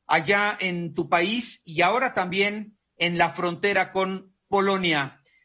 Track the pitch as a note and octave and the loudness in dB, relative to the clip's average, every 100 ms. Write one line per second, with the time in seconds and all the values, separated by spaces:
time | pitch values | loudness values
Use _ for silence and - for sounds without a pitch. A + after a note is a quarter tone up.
0 | - D#3+ E3 G3+ G#3 G#3 F#3 F3 E3+ C#3+ | 0 0 2 2 2 -2 -4 -4 -4 -6
1 | D3+ F3 F#3 A#3+ A#3 - - D#3+ F3 A#3 | 0 2 2 0 -4 -8 -6 0 2 2
2 | B3+ A3 F3+ F#3+ G3+ G#3+ G#3 - _ - | 0 0 -2 0 0 -2 -10 -18 _ -4
3 | E3+ F3 E3+ F#3 F3 E3+ G3+ F#3+ F#3 F#3+ | -2 2 0 0 -4 0 0 0 0 -2
4 | F#3+ F#3+ - _ _ G3 G3 F#3+ F3+ D3+ | -2 -4 -10 _ _ 0 2 2 2 0
5 | C3+ - _ _ | -2 -8 _ _